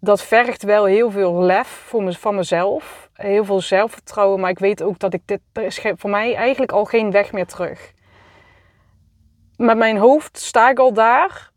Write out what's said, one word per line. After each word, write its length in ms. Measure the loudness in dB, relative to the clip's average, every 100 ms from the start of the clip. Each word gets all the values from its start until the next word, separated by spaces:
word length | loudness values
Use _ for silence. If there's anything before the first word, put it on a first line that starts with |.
dat 220 | 2 0
vergt 400 | 2 2 2 -2
wel 220 | 0 2
heel 260 | 2 2 0
veel 320 | 0 -2 0
lef 260 | 2 2 -2
voor 340 | -12 -8 -6
me, 100 | -4
van 220 | -6 -4
mezelf. 760 | -4 -2 -2 -2 -4 -8 -20 -20
Heel 320 | _ -2 0
veel 160 | 0 -2
zelfvertrouwen. 800 | 0 0 0 -4 -14 0 0 2
Maar 100 | -2
ik 80 | -2
weet 240 | -2 -2
ook 160 | -4 -4
dat 160 | -4
ik 80 | -6
dit, 160 | _ -10 _
er 100 | -10
is 160 | -8 -6
ge-, 160 | -6 -6
voor 140 | -4
mij 240 | -4 -4
eigenlijk 380 | -2 -2 -2 -2
al 120 | -2
geen 260 | 0 -2 0
weg 220 | 0 0
meer 140 | -4 -8
terug. 460 | -8 -10 -10 -20 _ _ _ _ _ _ _ _ _ _ _ _ _ _ _ _ _
Met 200 | 0 2
mijn 200 | 2 4
hoofd 420 | 4 4 0 -16
sta 320 | -2 2 4
ik 80 | 4
al 140 | 2
daar. 580 | 4 2 4 0 -4 -20